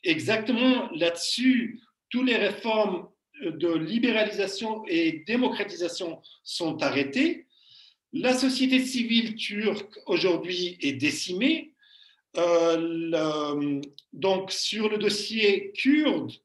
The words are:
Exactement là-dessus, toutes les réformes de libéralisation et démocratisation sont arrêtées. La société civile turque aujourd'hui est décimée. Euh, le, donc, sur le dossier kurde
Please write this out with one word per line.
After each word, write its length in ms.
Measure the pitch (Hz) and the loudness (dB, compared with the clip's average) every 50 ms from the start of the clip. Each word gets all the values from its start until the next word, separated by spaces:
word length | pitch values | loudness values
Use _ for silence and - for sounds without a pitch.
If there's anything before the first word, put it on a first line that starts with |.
| - | 2
Exactement 840 | 185 160 - 123 190 220 220 220 - 240 233 247 262 254 233 196 - 175 | 2 0 0 2 0 0 0 2 0 0 4 6 4 4 4 0 -4 -2
là-dessus, 880 | 151 170 170 170 - - - - - 247 262 254 233 - - - - _ _ _ _ _ _ | 0 0 0 0 -2 -4 -4 -2 2 4 4 4 4 2 -2 -8 -12 _ _ _ _ _ _
toutes 180 | - 247 262 | -2 0 2
les 100 | 254 226 | 2 2
réformes 720 | 202 202 196 208 - - 233 220 214 214 190 180 165 - - _ _ _ _ _ - | 2 2 0 -2 -2 -2 0 2 2 2 2 0 -4 -6 -12 _ _ _ _ _ -8
de 320 | 220 165 160 151 170 170 165 | -6 -6 -4 0 0 0 0
libéralisation 1080 | 160 160 - 214 233 247 240 220 220 214 202 185 185 196 190 - - 226 220 220 214 - | 0 -2 0 0 2 2 2 2 2 0 0 0 -2 -4 -4 -4 -6 -6 -6 -6 -6 -6
et 360 | - 175 165 165 160 156 151 - | -2 0 2 2 2 0 -4 -6
démocratisation 960 | - 226 247 254 220 - - 202 196 175 165 175 170 - - 190 170 156 - _ - - _ _ | -2 0 0 0 0 0 -2 -6 -6 -6 -6 -6 -6 -4 -6 -8 -8 -8 -12 _ -20 -20 _ _
sont 380 | - - - 170 160 135 - | -10 -6 -4 -4 -4 -2 0
arrêtées. 680 | 147 139 127 135 143 139 - 247 302 339 359 - - _ _ _ _ _ - - - - _ _ _ _ - | 0 0 2 0 0 0 0 2 2 2 0 -2 -10 _ _ _ _ _ -20 -20 -20 -20 _ _ _ _ -6
La 200 | - - 254 254 | -2 0 2 2
société 460 | 262 269 262 - - 262 254 262 254 | 2 2 0 2 2 2 4 4 2
civile 560 | - - - 240 226 220 226 233 208 202 - | 2 0 -2 -2 -2 2 2 2 2 0 -6
turque 640 | - - - 208 208 220 208 - - - - - - - | -6 -8 -6 -6 -2 0 0 -2 -2 -8 -14 -18 -16 -4
aujourd'hui 720 | - 185 165 160 190 170 - - 175 180 180 180 175 175 - | -2 0 2 2 2 2 0 -2 -4 -4 -4 -4 -4 -6 -4
est 120 | - 143 139 | -4 -4 -2
décimée. 800 | 120 139 147 - - - - 180 185 240 285 320 311 - - _ _ _ _ _ _ _ _ _ _ _ _ - | 0 -2 -2 -2 -2 -6 -6 -4 0 0 0 0 0 -4 -14 _ _ _ _ _ _ _ _ _ _ _ _ -2
Euh, 400 | 165 170 175 170 170 165 165 165 165 | 0 2 2 4 4 4 4 2 2
le, 1040 | 165 165 165 165 165 165 165 160 156 156 151 151 151 147 143 147 143 143 143 139 139 - _ - _ _ - | 0 -2 -4 -4 -4 -2 0 0 0 0 0 -2 -2 -2 -2 -2 -2 -2 -2 -4 -6 -10 _ -20 _ _ -10
donc, 380 | 156 160 196 190 185 190 - | -2 0 0 2 0 0 -4
sur 380 | - - - - 208 214 214 214 | -6 -4 -4 -4 -2 -2 -2 0
le 100 | 208 208 | 0 0
dossier 720 | 214 208 - - - - 220 226 214 202 196 - - - - | 0 0 0 -2 -4 -4 0 2 4 4 4 2 0 -6 -8
kurde 580 | - - 262 294 302 302 269 185 156 131 123 - - | 0 4 4 4 6 4 2 2 0 -4 -6 -10 -14